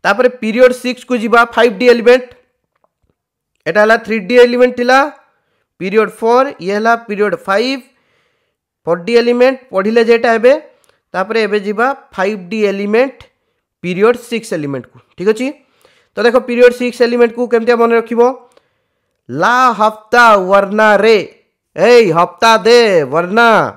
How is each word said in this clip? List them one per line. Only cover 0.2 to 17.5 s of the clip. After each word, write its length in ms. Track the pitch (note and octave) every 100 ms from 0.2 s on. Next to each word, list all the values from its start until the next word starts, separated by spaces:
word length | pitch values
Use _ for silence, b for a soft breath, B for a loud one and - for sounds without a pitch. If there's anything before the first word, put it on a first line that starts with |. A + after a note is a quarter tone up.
| B3
ପିରିୟଡ୍ 440 | B3 A3 A3 B3+
ସିକ୍ସ 320 | B3 B3 B3
କୁ 120 | - B3
ଯିବା, 280 | A3 A#3
ଫାଇଭ୍ 340 | A#3+ A#3 A#3+ F#3+
ଡି 80 | B3
ଏଲିମେଣ୍ଟ। 400 | A#3 A3+ B3+ B3+ - _ _ _ _ _ _ _ _ _ _ _ _ D#3
ଏଟା 140 | F#3+
ହେଲା 160 | G#3+ A3+
ଥ୍ରୀ 220 | A3 A3
ଡି 160 | F3+
ଏଲିମେଣ୍ଟ 420 | B3 A#3+ A#3+ B3 B3
ଥିଲା। 500 | A#3+ C4 D4 - _ _ _ _ _ _
ପିରିୟଡ 280 | F#3 G#3+ G#3+
ଫୋର୍, 380 | A3 A3+ A#3+ C4+ -
ଇଏ 140 | F3
ହେଲା 180 | G#3 A3 A#3 A3+
ପିରିୟଡ 260 | G3+ G#3 E3+
ଫାଇଭ୍, 460 | - G3 B3 C4+ _ _ _ _ _ _ _ _ _ _ -
ଫୋର୍ 180 | F3
ଡି 80 | F3
ଏଲିମେଣ୍ଟ 460 | A#3 A#3 A#3+ B3+ C4 _
ପଢ଼ିଲେ 320 | F#3+ G3 A#3
ଯେଟା 260 | A3+ A#3 A#3
ଏବେ, 180 | A3+ A#3+ D4 - _ _ _ _
ତାପରେ 280 | F3 F#3+ A3+
ଏବେ 160 | G#3+ G#3
ଯିବା 260 | G3 G3+ B3 C#4 _
ଫାଇଭ୍ 280 | - F#3+ G#3 F3
ଡି 100 | A3
ଏଲିମେଣ୍ଟ, 540 | G#3 G3 G3+ A3 C4+ - - _ _ _ _ _
ପିରିୟଡ 300 | F3 F3+ G#3+ A#3+
ସିକ୍ସ 340 | - A#3 -
ଏଲିମେଣ୍ଟକୁ, 460 | F3 D3 C3+ A#2 _ _ -
ଠିକ୍ 120 | F#3
ଅଛି? 200 | A3 B3+ D4 _ _ _ _ _ -
ତ 0 |
ଦେଖ, 140 | A3+ B3
ପିରିୟଡ 360 | A#3+ A#3+ B3
ସିକ୍ସ 260 | A#3+ B3 A#3
ଏଲିମେଣ୍ଟକୁ 400 | A#3 A#3+ A#3 A#3
କେମିତିଆ 280 | A#3+